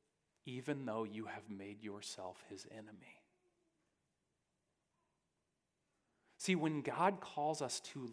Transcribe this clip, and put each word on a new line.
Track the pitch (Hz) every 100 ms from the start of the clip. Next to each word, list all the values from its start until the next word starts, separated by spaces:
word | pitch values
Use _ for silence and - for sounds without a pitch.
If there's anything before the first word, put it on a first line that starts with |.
| _ _ _ _ -
even | 127 131 143 127
though | 110
you | 107 104 107
have | - 104
made | 98 98 107
yourself | 110 101 104 - 92 92 -
his | 98 -
enemy. | 110 107 104 - - _ _ _ _ _ _ _ _ _ _ _ _ _ _ _ _ _ _ _ _ _ _ _ _ _ _ _ _ _ _ _ _
See, | - 185
when | 156 151
God | 139 143 180 190
calls | - - 147 151
us | 135 -
to | - 143 123